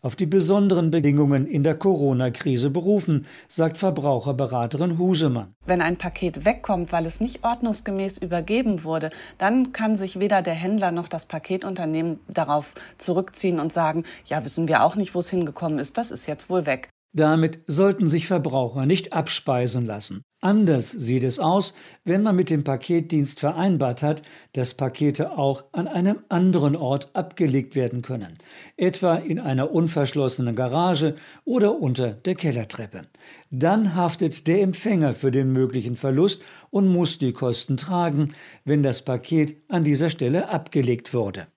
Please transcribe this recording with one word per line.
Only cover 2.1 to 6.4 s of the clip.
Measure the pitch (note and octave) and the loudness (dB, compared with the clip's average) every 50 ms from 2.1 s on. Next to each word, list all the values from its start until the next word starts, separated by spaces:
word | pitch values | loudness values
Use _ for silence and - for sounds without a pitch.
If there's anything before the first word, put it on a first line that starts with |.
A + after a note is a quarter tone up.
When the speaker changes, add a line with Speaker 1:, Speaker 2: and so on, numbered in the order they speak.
| C3 B2 B2+ B2+ A#2+ - - - C3 A#2+ B2 C#3+ | 2 2 0 -2 -2 -2 -2 0 0 2 0 0
Speaker 1:
berufen, | C#3 F3 F3 F#3+ G#3 G3+ E3+ - D#3 C#3+ D3 - - - - | 0 0 2 2 2 2 2 2 0 0 0 -6 -20 -20 -20
sagt | _ - - D#3+ D#3+ D#3+ | _ -2 0 0 0 0
Verbraucherberaterin | - G#3 F#3+ D#3+ C#3 C3+ D3 C3+ A#2+ - C#3+ C3+ B2+ C#3 A#2+ B2 B2 A#2 A#2+ - C#3+ E3+ F3+ E3+ E3 | 0 -2 -2 0 0 0 0 0 0 0 -2 -2 -2 -2 -2 0 -2 -2 -2 -2 -2 0 0 0 0
Husemann. | F3+ F#3 F#3 D#3 D#3+ D3+ B2+ A#2 G2+ F2+ - _ - | 2 2 2 2 2 2 0 0 -4 -8 -16 _ -2
Speaker 2:
Wenn | - F#3 F3 | -2 0 0
ein | D#3+ E3 F3+ F3 | 2 0 -2 -4
Paket | - F3+ - - - F3 D#3+ - | -6 -10 -6 -4 -6 -4 -4 0